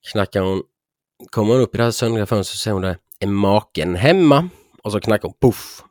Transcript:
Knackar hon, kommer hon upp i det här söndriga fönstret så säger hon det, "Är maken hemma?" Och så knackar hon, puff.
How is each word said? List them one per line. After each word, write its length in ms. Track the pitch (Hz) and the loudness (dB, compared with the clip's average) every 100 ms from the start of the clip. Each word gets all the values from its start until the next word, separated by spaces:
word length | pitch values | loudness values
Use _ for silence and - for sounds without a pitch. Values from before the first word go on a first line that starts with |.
| - | -8
Knackar 280 | 107 98 101 | -6 -4 -2
hon, 200 | 95 95 - _ _ _ _ _ - | -2 -4 -8 _ _ _ _ _ -8
kommer 240 | - 107 | -2 2
hon 80 | 127 | 2
upp 120 | 120 | 2
i 40 | 101 | 0
det 60 | |
här 60 | 117 | -2
söndriga 360 | 113 117 113 101 | 0 -2 -2 -2
fönstret 320 | 110 92 - | -2 -2 -6
så 40 | |
säger 100 | - | -4
hon 100 | 98 | -4
det, 160 | 95 87 _ - | -4 -6 _ -8
"Är 60 | 101 | -4
maken 680 | 101 101 104 - - 80 | 0 2 2 0 -6 -4
hemma?" 540 | 87 127 190 165 139 180 - _ _ | 2 2 4 6 4 2 -10 _ _
Och 100 | 107 | -6
så 80 | 104 | -6
knackar 280 | - 107 - | -2 -2 -2
hon, 80 | - | 0
puff. 420 | 131 101 - - - | 0 0 -10 -20 -20